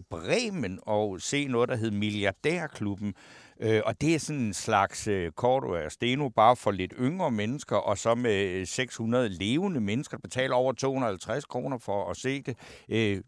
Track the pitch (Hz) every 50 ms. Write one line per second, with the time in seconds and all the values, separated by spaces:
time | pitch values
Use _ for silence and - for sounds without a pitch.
0 | 92 - - 82 80 101 151 220 254 220 196 180 123 92 92 95 - - 107 104
1 | 107 104 95 90 - - - 143 143 135 127 117 120 117 127 120 110 113 104 101
2 | 104 107 104 104 101 101 95 - - 147 170 180 165 143 - - 110 101 101 95
3 | 104 104 92 - - - - - - - - - - 110 110 107 107 - 110 -
4 | 135 151 165 151 - - 151 143 120 107 92 - - - 110 101 98 - - -
5 | - 110 101 98 87 85 76 - - 123 127 135 131 120 92 85 73 78 - -
6 | - 120 127 143 151 131 110 - 107 117 123 - - 113 101 90 92 90 - -
7 | 123 131 170 190 180 151 117 104 104 110 131 147 - - 120 104 - - 107 -
8 | - 113 117 120 123 120 104 98 101 95 90 95 92 87 - - 127 120 - -
9 | 113 110 117 123 127 110 95 82 95 104 123 156 190 202 175 135 107 98 104 127
10 | 156 - - - - - - 131 131 131 131 123 127 131 123 - - 135 135 131
11 | 131 113 98 90 - - 110 143 143 - - 127 135 143 135 117 - - 101 101
12 | 95 92 92 - - 131 135 139 131 - 120 - - - - - - - - 110
13 | 113 107 101 95 -